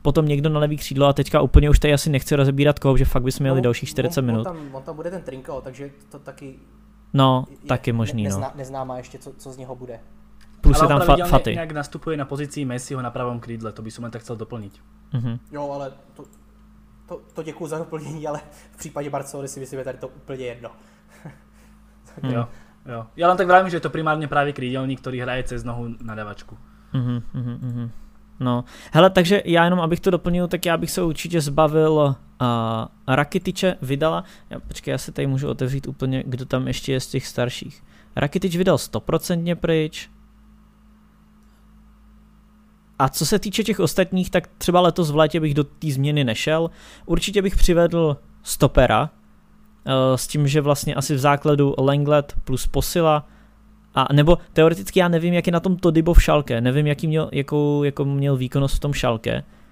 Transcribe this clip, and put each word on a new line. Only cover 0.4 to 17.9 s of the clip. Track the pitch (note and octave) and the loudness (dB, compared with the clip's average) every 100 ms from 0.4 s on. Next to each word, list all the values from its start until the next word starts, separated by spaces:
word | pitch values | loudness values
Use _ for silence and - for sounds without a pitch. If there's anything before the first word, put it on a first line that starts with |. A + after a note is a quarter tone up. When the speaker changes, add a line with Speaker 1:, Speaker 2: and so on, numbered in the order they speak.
| D#3 | 0
Speaker 1:
na | D3+ | 2
levý | D3+ D3+ | 0 -2
křídlo | - C3+ C#3+ | -4 2 4
a | |
teďka | C#3 C#3 D3+ | 4 2 2
úplně | C#3 - D3 | 6 6 8
už | C#3+ | 6
tady | D3+ | 6
asi | C#3+ D#3+ | 2 2
nechci | C3+ - C#3+ | -2 0 2
rozebírat | C#3 C#3 C#3+ C#3+ | 2 4 2 4
koho, | C#3 C3 | 4 4
že | |
fakt | B2+ C3 | 4 2
bychom | B2 - | 0 -2
měli | C3+ C3+ | 0 2
Speaker 2:
No, | |
Speaker 1:
dalších | B2 A#2 C#3 | 2 0 -4
čtyřicet | - B2+ C#3 | -4 -2 0
Speaker 2:
on, | B2+ | 0
Speaker 1:
minut. | A2+ A2+ | 0 -2
Speaker 2:
on | E3 | -8
tam, | C#3+ | -14
on | C3+ | -14
tam | C#3 D#3 | -14 -12
bude | E3+ | -10
ten | F#3 | -10
Trinko, | E3 C3 B2+ C3 | -12 -16 -12 -14
takže | C3 B2+ C#3+ C#3 - | -14 -16 -16 -18 -20
to | C#3 | -20
taky | C3+ B2+ C3+ C3 - - - - - | -20 -18 -20 -20 -20 -20 -20 -20 -6
Speaker 1:
No, | C#3 C3 C3 C3+ | 2 2 2 -4
Speaker 2:
je | - - | -14 -6
Speaker 1:
taky | B2+ - | -4 -2
Speaker 2:
ne-, | A#2 | -4
Speaker 1:
možný, | G#2+ A#2 | -4 -4
no. | G#2 | -4
Speaker 2:
nezná-, | G2 C3+ | -4 -6
neznámá | C#3+ C3 C3+ C3 B2+ | -10 -12 -10 -10 -12
ještě, | B2 C3 | -14 -20
co, | C#3 - | -20 -20
co | C#3 | -20
z | C3 | -18
něho | B2+ B2 | -16 -16
bude. | B2 A2+ - - - - - - | -16 -18 -20 -20 -20 -20 -20 4
Speaker 1:
Plus | D3 C#3+ | 6 6
Speaker 3:
Ale | |
Speaker 1:
je | D#3+ | 6
tam | C#3+ | 4
Speaker 3:
on | |
Speaker 1:
Fa-, | - | 6
Speaker 3:
pravidelně | C#3 F3 | 4 6
Speaker 1:
Fati. | D#3 A#2 | 2 2
Speaker 3:
nějak | C3+ D#3+ | -4 -6
nastupuje | D3+ C#3 D3+ E3 D3+ | -8 -10 -10 -6 -6
na | |
pozici | C3+ C#3+ C#3+ D3 | -6 -6 -8 -8
Messiho | C3 B2 - C3 | -6 -6 -8 -8
na | B2 | -8
pravom | B2 B2 A#2+ | -6 -6 -6
krídle, | A#2 A2+ A2 | -10 -10 -10
to | G#2 | -12
by | A2 | -14
som | - | -12
len | A#2+ | -12
tak | A2+ | -12
chcel | - A2+ | -12 -12
doplniť. | G#2+ A#2 G2 - - - - | -10 -12 -14 -18 -20 -20 -8
Speaker 1:
Mhm. | B2+ A#2+ A#2 - | -6 -4 -8 -10
Speaker 2:
Jo, | D3 C#3+ | -10 -8
ale | C#3+ C3+ - - | -8 -10 -14 -20
to, | - C#3 - - _ - - - - - | -20 -20 -20 -20 _ -20 -20 -20 -20 -18
to, | F3 - | -18 -14
to | - | -12
děkuju | D#3+ D3 D#3+ | -12 -10 -8
za | D#3+ | -8
doplnění, | D#3+ | -8